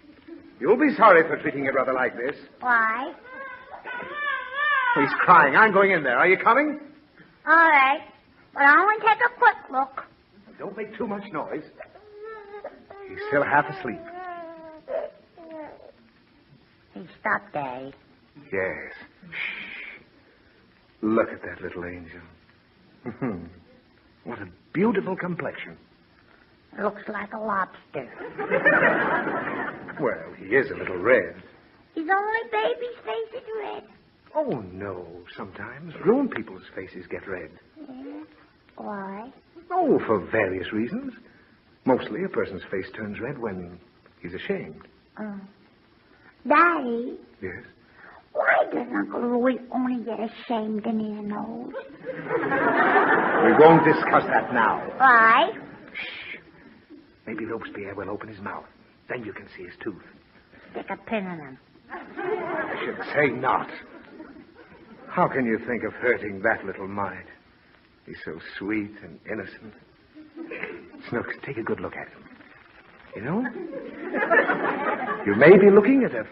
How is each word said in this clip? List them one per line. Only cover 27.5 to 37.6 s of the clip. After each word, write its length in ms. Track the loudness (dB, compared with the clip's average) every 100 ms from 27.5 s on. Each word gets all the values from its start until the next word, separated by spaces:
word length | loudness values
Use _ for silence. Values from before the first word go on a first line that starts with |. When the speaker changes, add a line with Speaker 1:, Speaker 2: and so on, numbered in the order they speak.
| -2 -4 -8 -12 -12 -12 -14 -14 -8
Speaker 1:
<laughs> 1400 | -2 2 4 4 4 2 0 0 -2 -4 -6 -6 -8 -10 -14 -4
Well, 340 | -4 -4 -10 -14
he 80 | 0 2
is 140 | 2
a 40 | -4
little 220 | -6 -2
red. 380 | 4 4 4 -8 -20 -20 -20 _ _ -8
Speaker 2:
His 100 | 0
only 300 | 0 0 -4 -2
baby's 460 | -2 0 -2 -6 -10 -8
face 360 | -6 -8 -10
is 60 | -10 -10
red. 240 | -8 -12 -16 -20 _ _ _ -4
Speaker 1:
Oh, 260 | -2 -4 -6
no. 340 | -8 -8 -8 -12 -16 -16 -14
Sometimes 560 | -14 -12 -14 -12 -16 -2
grown 260 | 2 2 2
people's 340 | -4 -8 -14 -14 -14
faces 300 | -12 -14 -10
get 180 | -10 -8
red. 240 | -10 -10 -18